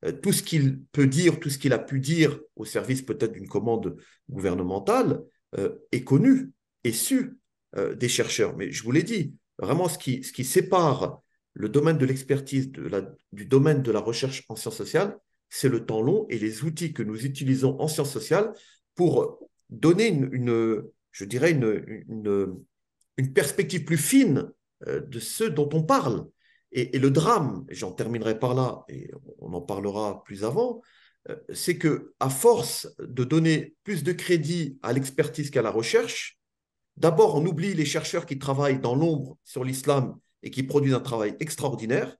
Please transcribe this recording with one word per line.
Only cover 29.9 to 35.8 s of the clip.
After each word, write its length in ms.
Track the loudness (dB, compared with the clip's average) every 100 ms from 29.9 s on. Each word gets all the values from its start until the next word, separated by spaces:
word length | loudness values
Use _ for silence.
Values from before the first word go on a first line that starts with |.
| -4 -6 -8
plus 180 | -14 -8
avant, 380 | -4 -2 -2 -4 _ _ _ _ -16
euh, 80 | -16 -12
c'est 260 | -8 -4 0
que, 360 | 0 0 -6 _
à 100 | -2
force 600 | 4 4 4 0 -6 -10 _
de 240 | -12 -4
donner 540 | 0 2 4 2 -2 _
plus 180 | -8 -4
de 100 | -2
crédit 640 | -4 0 0 2 -2 -4 -6
à 100 | -2
l'expertise 580 | -2 -2 -2 -2 -2 -2
qu'à 120 | 0
la 80 | 0
recherche, 640 | 0